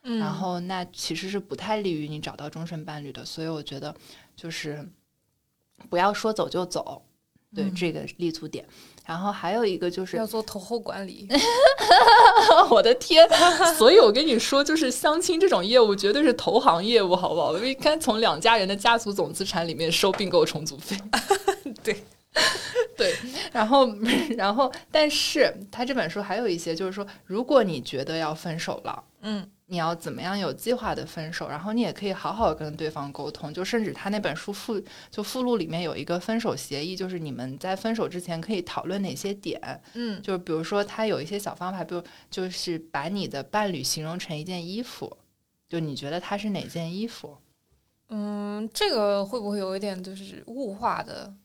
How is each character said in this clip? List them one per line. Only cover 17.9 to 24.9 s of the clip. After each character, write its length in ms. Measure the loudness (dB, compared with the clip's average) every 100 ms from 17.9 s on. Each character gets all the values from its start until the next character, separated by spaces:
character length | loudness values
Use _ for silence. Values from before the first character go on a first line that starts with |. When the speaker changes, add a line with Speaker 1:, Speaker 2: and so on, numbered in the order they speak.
| 2
Speaker 2:
从 240 | 0 2
两 180 | 2 2
家 160 | 4 4
人 100 | 2
的 80 |
家 240 | 0 2 2
族 140 | 0
总 220 | -4 -4
资 100 | -4
产 240 | -4 -4 -4
里 80 | -2
面 160 | -2
收 180 | 2 2
并 160 | 0 2
购 160 | 2 2
重 200 | -2 -8
组 120 | -10
费。 200 | -10 -10 -2 -4 0 0
Speaker 1:
<laughs> 440 | 0 -4 -8 -8
对。 180 | -6 -8 -10 _ _
Speaker 2:
<laughs> 640 | 0 0 -2 -4 -4 -4 -2
对， 160 | -2 -2 -8 -10 -6
然 160 | -2 2
后， 200 | 4 4 2 0
<laughs> 200 | 0 0 -2
然 160 | 0 2
后， 160 | 0 -2
但 200 | -2